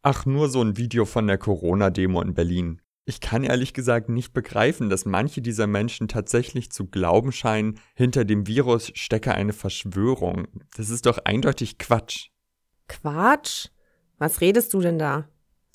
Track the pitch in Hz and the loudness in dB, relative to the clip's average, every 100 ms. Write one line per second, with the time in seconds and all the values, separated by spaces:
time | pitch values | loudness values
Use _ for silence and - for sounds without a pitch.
0 | 143 131 135 139 151 131 113 101 120 117 | 2 0 0 2 2 2 0 0 -2 0
1 | 104 120 107 98 - 95 85 95 98 92 | 0 0 0 0 0 -2 0 2 2 2
2 | 92 90 92 90 85 90 87 82 _ _ | 0 2 0 0 0 0 -2 -6 _ _
3 | - - - 120 135 123 127 - 127 117 | -12 -8 -4 -2 0 0 -2 -4 0 0
4 | 110 120 123 - - 104 120 - 110 95 | 0 -4 -2 -6 -4 2 2 2 -2 -2
5 | - 95 139 - 120 107 107 101 113 - | 0 0 -2 -4 -6 -2 0 0 -2 -4
6 | 110 113 104 120 120 127 - - 95 95 | -4 -4 0 0 0 -6 -8 -10 -6 -2
7 | 87 92 131 - 117 110 107 107 _ - | 4 4 2 -2 -2 0 0 -4 _ 0
8 | 127 131 107 104 98 117 123 117 - - | 2 2 2 0 2 0 2 2 0 -10
9 | - 110 131 - 104 107 98 - 101 92 | -4 -2 0 0 -2 -2 -6 -6 -6 0
10 | 113 131 87 92 - 95 - - 107 117 | 0 2 -2 -4 -8 -12 -16 -10 -6 0
11 | 120 117 - 110 135 135 113 - - 113 | 2 2 0 2 2 0 -6 -8 0 0
12 | - - - _ _ _ _ _ - - | 0 -12 -12 _ _ _ _ _ -20 -10
13 | 156 151 214 294 - - - _ _ _ | -6 2 2 2 -2 -10 -10 _ _ _
14 | _ _ 160 - 175 220 233 196 175 165 | _ _ -2 2 4 4 2 0 0 0
15 | 151 143 151 _ _ _ _ | 0 -2 -6 _ _ _ _